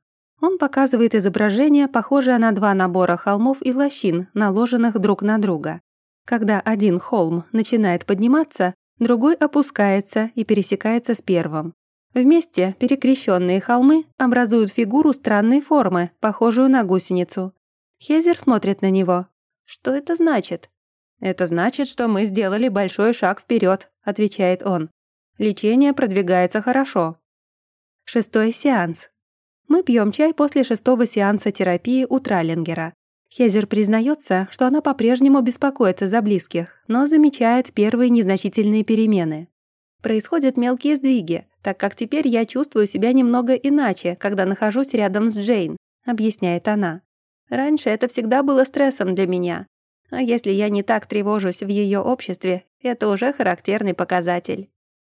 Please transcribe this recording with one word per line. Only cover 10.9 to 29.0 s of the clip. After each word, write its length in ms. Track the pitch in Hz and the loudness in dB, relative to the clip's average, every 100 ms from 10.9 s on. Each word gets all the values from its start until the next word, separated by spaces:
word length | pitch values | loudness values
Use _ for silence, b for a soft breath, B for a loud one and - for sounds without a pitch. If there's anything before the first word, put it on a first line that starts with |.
| 233 233 233 | -2 -2 -4
с 60 | |
первым. 520 | - 175 160 156 165 - _ _ _ 254 | -2 -2 -2 -6 -8 -12 _ _ _ 2
Вместе 580 | 254 330 - - 185 190 | 4 4 2 -2 -2 0
перекрещенные 840 | 247 269 254 262 - 185 180 190 | -2 0 2 0 2 0 2 0
холмы 440 | - 240 269 320 311 - | 0 2 4 4 0 -2
образуют 540 | 254 247 240 233 208 | 0 2 2 2 2
фигуру 420 | - 220 254 311 | 0 0 2 2
странной 480 | 269 - 208 220 269 | 0 0 2 4 2
формы, 480 | 285 302 208 180 175 - | 2 2 2 0 -2 -4
похожую 480 | 214 202 233 226 269 | -4 0 0 4 4
на 160 | 262 | 4
гусеницу. 680 | 196 185 - 180 180 - 185 - _ _ _ _ | 2 0 0 -2 -2 -6 -10 -12 _ _ _ _
Хезер 340 | - 311 339 339 | -2 2 2 2
смотрит 460 | - 220 196 196 | 2 2 0 0
на 80 | 190 | 0
него. 380 | 190 180 180 185 _ _ _ _ | 2 2 0 -4 _ _ _ _
"Что 260 | - - | -10 -6
это 220 | 269 277 339 | -4 -4 0
значит?" 560 | 330 254 - 170 - _ _ _ _ _ | 2 0 -2 -10 -12 _ _ _ _ _
"Это 260 | 190 180 180 | -6 -2 -2
значит, 420 | 170 202 269 277 | 0 -2 -2 -6
что 200 | - 233 | -4 -2
мы 180 | 202 214 | 0 -2
сделали 440 | 190 196 208 214 | -2 -2 -2 -2
большой 440 | 196 190 - 214 | -2 -4 0 0
шаг 260 | 233 185 202 | 0 -2 -2
вперед", 500 | - 233 185 190 - _ | -2 0 0 0 -4 _
отвечает 640 | - 202 208 202 180 185 202 | -10 -4 -4 0 -2 -2 -2
он. 240 | 180 156 _ _ _ _ - | -4 -6 _ _ _ _ -4
"Лечение 560 | 214 202 208 240 285 | -4 -2 0 2 2
продвигается 680 | 277 254 190 180 180 180 214 | 2 0 0 2 2 2 0
хорошо". 560 | 214 254 269 202 165 160 _ _ _ _ _ _ _ _ | -2 0 0 -2 -4 -6 _ _ _ _ _ _ _ _
Шестой 480 | - 240 208 220 220 | -6 -4 -2 0 0
сеанс. 600 | 226 285 240 170 165 | 0 0 0 -2 -6